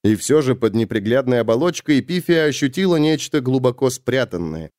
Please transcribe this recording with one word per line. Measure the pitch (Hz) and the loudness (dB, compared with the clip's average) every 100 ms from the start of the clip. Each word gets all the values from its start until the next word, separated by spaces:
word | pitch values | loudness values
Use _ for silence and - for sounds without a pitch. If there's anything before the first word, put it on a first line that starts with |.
И | 104 107 | 0 0
всё | - 151 | 2 2
же | 131 127 | 2 0
под | 113 113 | 0 0
неприглядной | 110 110 101 127 127 123 | -2 -2 0 0 2 0
оболочкой | 110 117 175 - - 139 | 2 0 0 -2 0 0
Пифия | 131 180 165 165 151 | 0 -4 0 2 0
ощутила | 127 143 151 190 165 | 0 -4 0 0 2
нечто | 156 156 - 151 | 2 0 -2 -2
глубоко | 127 131 127 120 135 | 0 0 0 0 -2
спрятанное. | 127 - 131 117 87 85 82 78 | -2 -2 -2 -2 -4 -6 -8 -12